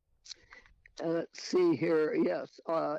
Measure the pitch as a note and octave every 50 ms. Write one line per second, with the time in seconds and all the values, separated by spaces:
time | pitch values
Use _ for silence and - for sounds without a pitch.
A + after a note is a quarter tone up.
0 | _ _ _ _ - - - - _ _ - - - - _ _ _ _ _ -
1 | C#3+ E3 E3 E3+ - - - - - - - F3+ F3+ E3+ D#3+ B2 D#3+ E3+ E3 D#3
2 | D#3 D3+ - D#3+ E3+ F3+ F3 C#3+ - - _ - - - E3 D#3+ D3 D3 D3